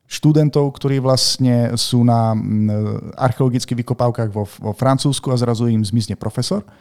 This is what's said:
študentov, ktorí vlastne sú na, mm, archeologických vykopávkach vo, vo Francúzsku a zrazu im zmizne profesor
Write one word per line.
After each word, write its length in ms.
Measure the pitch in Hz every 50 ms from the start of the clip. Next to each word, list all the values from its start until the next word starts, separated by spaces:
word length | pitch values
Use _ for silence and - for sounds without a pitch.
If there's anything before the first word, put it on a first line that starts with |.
| _
študentov, 640 | _ - - - 151 151 160 151 147 - 147 143 143
ktorí 280 | 135 - - 139 139 135
vlastne 760 | 127 131 131 127 - - - - 131 123 120 120 117 113 117
sú 280 | 117 - - 127 120
na, 340 | 120 120 117 117 113 113 110
mm, 800 | 107 101 101 107 107 107 107 104 107 107 104 107 - - - -
archeologických 600 | - 131 127 117 - 139 127 120 127 - - 123 117
vykopávkach 500 | 120 - 123 - 123 120 113 - 113 107
vo, 160 | 98 110 101
vo 280 | - - - - 107
Francúzsku 520 | 101 - 127 131 135 135 - 147 131 - -
a 100 | 135 127
zrazu 280 | 120 120 117 117 110 120
im 140 | 120 113 110
zmizne 340 | 107 95 107 120 104 - 98
profesor 460 | - - 107 - 127 123 - 185 208 202 - - _